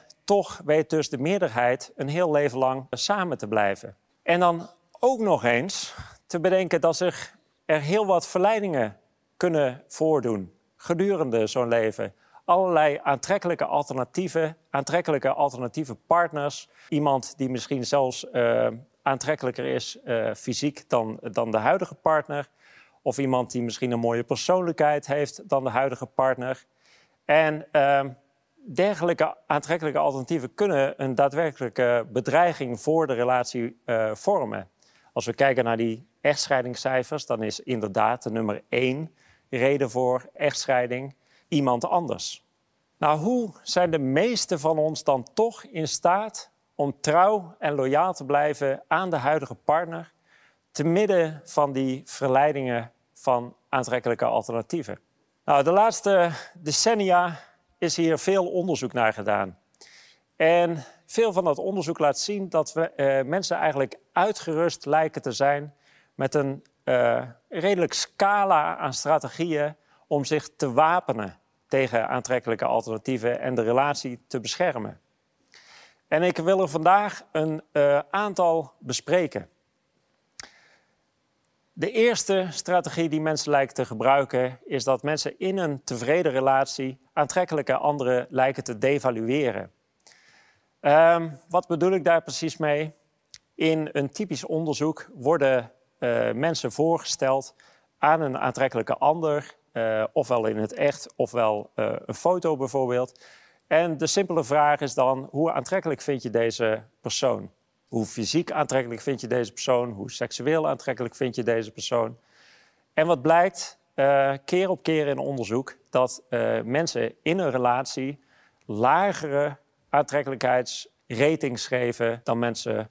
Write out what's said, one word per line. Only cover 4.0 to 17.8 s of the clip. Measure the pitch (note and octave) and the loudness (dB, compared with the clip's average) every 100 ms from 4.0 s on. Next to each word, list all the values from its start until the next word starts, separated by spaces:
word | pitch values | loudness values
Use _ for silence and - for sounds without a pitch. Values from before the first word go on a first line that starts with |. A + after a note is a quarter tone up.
| _ _ | _ _
En | - F3 | 0 4
dan | F3 E3+ - - _ - | 4 2 -6 -20 _ 0
ook | B3 B3 | 0 2
nog | G#3 D3 | 2 2
eens | A#2+ A#2+ F#3 - - - - - - | 2 2 0 -6 -10 -14 -20 -20 -8
te | F3 | -2
bedenken | F3+ F#3 F3+ E3 | 2 2 2 2
dat | E3+ D#3 | 2 2
zich | F3+ - - _ _ _ | -2 -4 -12 _ _ _
er | - D#3 | -2 0
heel | D3 G#3 G3+ | 2 0 2
wat | F3 - | 2 2
verleidingen | F#3 G3 A3 G3+ C#3+ G#2+ - _ _ _ - | 2 2 2 0 0 -2 -4 _ _ _ -2
kunnen | F3+ D#3 C3+ B2+ - | 0 2 0 -2 -10
voordoen | - D#3 D3+ A#2 G#2 F2+ _ _ _ | -2 0 2 0 -2 -4 _ _ _
gedurende | - F3 G3 F#3 C3+ A2+ G#2+ | -4 0 0 0 0 0 0
zo'n | C3 A#2 | 0 0
leven. | A#2 A2 G2+ G#2 - _ - | 2 0 -2 -10 -12 _ -8
Allerlei | - F3 F#3 D#3+ D3+ C#3+ | 2 2 4 4 2 0
aantrekkelijke | - C3+ - G3 F3 E3 | -2 -2 0 -2 -2 -2
alternatieven, | - D3 - C3 B2 - F#3 E3 D#3 D#3+ _ | -2 -2 -2 -4 -6 -4 -4 -2 -2 -6 _
aantrekkelijke | C#3 C3+ E3+ E3 C#3+ C3+ | -6 -2 -2 0 0 0
alternatieve | - C#3+ B2+ A#2+ D#3 C#3 | 0 -2 -2 -8 -6 -8
partners. | G#2+ - E3+ E3 D3+ C#3+ - - _ - | -8 0 2 2 -2 -6 -6 -16 _ -4
Iemand | D3 D3 C3+ - - | 0 2 0 -2 -6
die | C3 | -4
misschien | B2+ - C3+ | -4 -4 -6